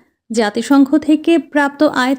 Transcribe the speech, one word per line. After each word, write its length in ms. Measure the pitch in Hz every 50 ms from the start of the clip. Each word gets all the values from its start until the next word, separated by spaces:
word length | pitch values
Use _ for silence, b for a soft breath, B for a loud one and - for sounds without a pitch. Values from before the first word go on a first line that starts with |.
| b b b b _ -
জাতিসংঘ 680 | 226 233 220 208 - 233 226 - 285 277 277 269 294
থেকে 420 | 302 302 - 311 302 311 320 339 320
প্রাপ্ত 440 | - - - 294 285 277 285 - 302
আয় 320 | 294 - - 254 262 277